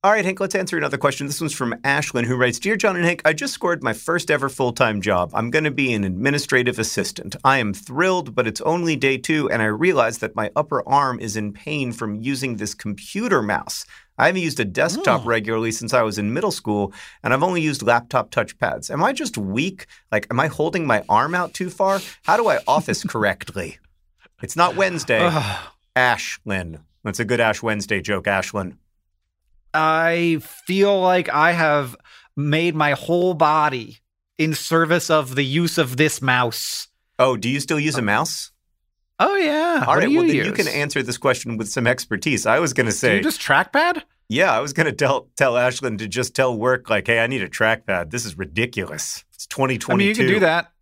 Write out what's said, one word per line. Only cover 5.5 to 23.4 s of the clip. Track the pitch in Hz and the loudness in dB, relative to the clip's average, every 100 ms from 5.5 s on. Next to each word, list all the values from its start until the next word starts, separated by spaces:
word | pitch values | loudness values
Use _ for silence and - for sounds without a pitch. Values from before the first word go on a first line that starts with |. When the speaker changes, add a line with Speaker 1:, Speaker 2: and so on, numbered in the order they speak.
| 143 156 | 0 0
Speaker 1:
be | 135 135 | -2 -2
an | 110 | 0
administrative | 98 92 131 143 143 131 123 113 | -2 0 0 -2 0 2 2 -2
assistant. | 107 - 95 - - - | -4 -2 -4 -8 -12 0
I | 131 135 | 2 2
am | 107 | 0
thrilled, | 98 - 131 185 185 147 113 | -4 -8 -2 0 0 -2 -2
but | 113 | -2
it's | 110 | -2
only | - 170 170 151 | -2 0 -2 0
day | 135 135 | 0 0
two, | - 156 139 | -2 0 0
and | 117 | 0
I | 107 | 0
realize | 107 175 151 113 113 | 2 2 2 2 0
that | 110 - | -6 -4
my | 107 - | -2 -2
upper | 151 135 - | -2 -4 2
arm | 139 135 120 | 2 2 -2
is | 113 110 | -6 -6
in | 104 | -6
pain | 101 - 151 127 | -8 -8 -6 -6
from | - 110 104 | -6 -6 -6
using | 117 135 131 110 | -4 -4 -4 -6
this | 107 - | -8 -8
computer | 104 101 - 196 240 165 | -10 -10 -8 -6 0 0
mouse. | 104 98 - - - - _ - | 2 -2 -2 -12 -12 -20 _ 2
I | 139 | 2
haven't | 185 | 2
used | 165 - | -2 -2
a | 104 | -4
desktop | 107 156 208 370 120 | 0 0 0 2 2
Speaker 2:
Hmm. | 113 | 2
Speaker 1:
regularly | 117 107 113 113 | 0 0 -2 -2
since | 113 117 | -4 0
I | 127 | 2
was | 110 101 | 2 0
in | 104 131 | -2 -2
middle | 208 | -2
school, | - - 104 98 - - - | -4 -4 -2 -2 -6 -20 -8
and | - | 0
I've | 131 | 2
only | 175 180 | 2 0
used | 156 135 | -2 0
laptop | 110 120 120 127 107 | 2 2 2 -2 0
touchpads. | - 107 - 107 76 - | -2 -2 -2 -4 -4 -8
Am | 143 | -2
I | 202 | 0
just | 262 285 - | 0 -6 -6
weak? | 98 107 170 190 - - _ | -4 -2 -4 -6 -20 -20 _
Like, | 107 - | -4 -2
am | 120 | -2
I | 151 | -2
holding | - 156 185 156 | 0 -2 0 0
my | 110 92 | 0 4
arm | 104 139 | 2 2
out | 180 175 - | -2 -4 -6
too | 180 | -8
far? | 165 190 196 - - - | 0 0 0 -4 -8 0
How | 170 | 2
do | 226 | 4
I | 135 - | 2 2
office | 143 - 107 | 0 0 -4
<laughs> | - | -4
correctly?" | 113 104 92 | -2 0 -2